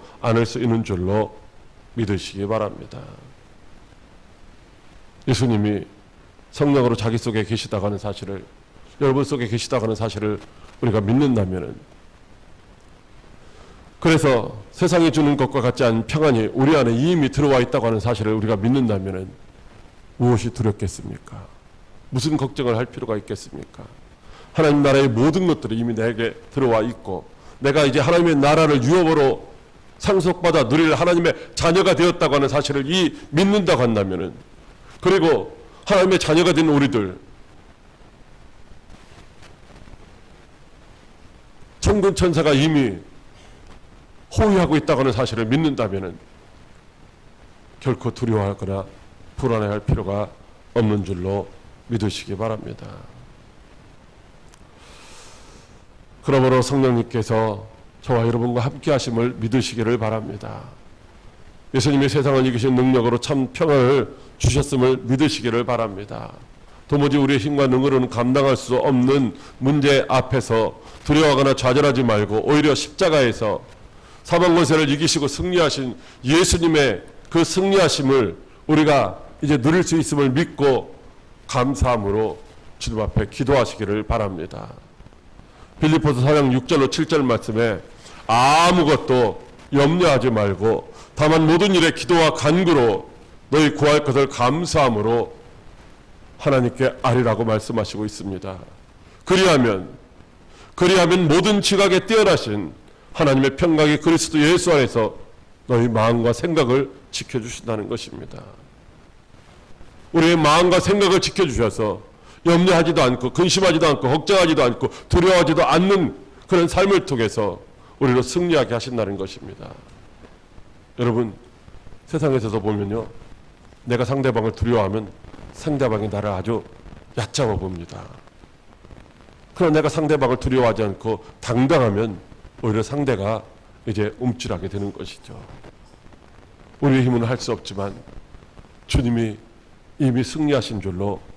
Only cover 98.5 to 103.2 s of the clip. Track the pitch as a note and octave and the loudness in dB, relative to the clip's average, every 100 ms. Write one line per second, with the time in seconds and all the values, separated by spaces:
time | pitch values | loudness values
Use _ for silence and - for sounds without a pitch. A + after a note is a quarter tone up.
98.5 | F#2 - - - - - - - F#3 F#3+ | -14 -18 -20 -20 -20 -20 -10 -2 2 4
99.5 | D3 A#2 F#2+ F#2 - - - - - - | 4 2 0 -6 -18 -20 -20 -20 -20 -20
100.5 | - - - F3+ F#3+ E3+ F3+ E3 E3 G3 | -20 -12 -2 2 4 4 2 2 2 2
101.5 | G3+ - G3 G3 F#3 F#3 A3+ G3+ - A2 | 2 2 2 2 2 2 2 4 2 -2
102.5 | G#2 D#2+ - - - - - | -6 -8 -14 -20 -20 -10 -2